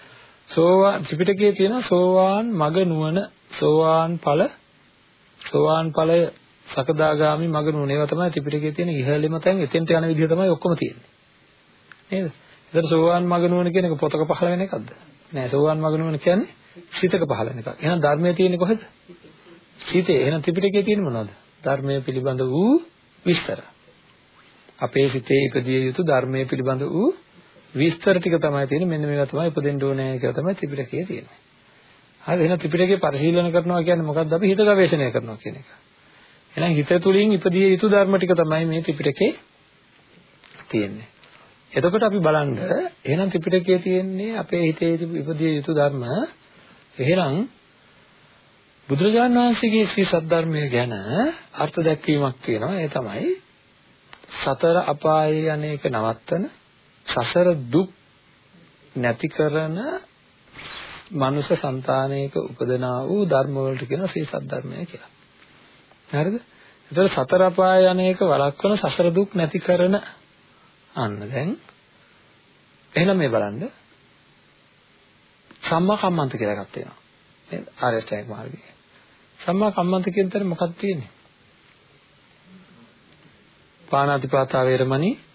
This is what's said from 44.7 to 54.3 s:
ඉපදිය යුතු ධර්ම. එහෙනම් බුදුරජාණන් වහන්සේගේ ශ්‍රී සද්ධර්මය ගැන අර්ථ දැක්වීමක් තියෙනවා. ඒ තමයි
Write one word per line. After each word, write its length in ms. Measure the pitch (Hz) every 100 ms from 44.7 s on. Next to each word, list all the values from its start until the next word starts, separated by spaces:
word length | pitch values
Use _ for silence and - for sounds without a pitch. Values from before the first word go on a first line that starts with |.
| 160 170 165 165
ඉපදිය 380 | 165 143 151 160
යුතු 200 | 147 139
ධර්ම. 280 | 151 143 139 120 175 320 - _ - - - _ -
එහෙනම් 380 | 135 185 151 160 269 - _ _ _ _ _ _ _ _ _ _ _ _ -
බුදුරජාණන් 500 | 139 202 226 247 240
වහන්සේගේ 480 | 240 226 233 220 202
ශ්‍රී 200 | - 185
සද්ධර්මය 560 | 170 160 165 165 156 143
ගැන 260 | 120 120 104 101 160 294 330 -
අර්ථ 240 | - 151 -
දැක්වීමක් 560 | 160 151 - 147 139 127
තියෙනවා. 360 | - 110 123
ඒ 140 | 190 151
තමයි 400 | 143 110 110 294 381 - _ _ _ _ _ _ - -